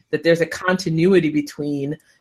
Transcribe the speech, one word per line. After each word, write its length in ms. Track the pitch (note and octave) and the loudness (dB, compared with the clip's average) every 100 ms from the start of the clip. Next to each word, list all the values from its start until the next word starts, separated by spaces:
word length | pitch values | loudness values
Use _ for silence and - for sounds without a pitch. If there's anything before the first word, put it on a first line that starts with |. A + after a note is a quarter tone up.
| _ | _
that 140 | D3 | -2
there's 160 | E3 E3 | 2 2
a 60 | D#3+ | 0
continuity 840 | - F#3 F#3 F3 D#3+ F3+ F#3 D#3 | -2 -2 -2 0 0 4 4 2
between 640 | D3 D3 - D3 C#3+ C#3 D#3 _ _ | -2 -4 -8 -6 -4 -6 -8 _ _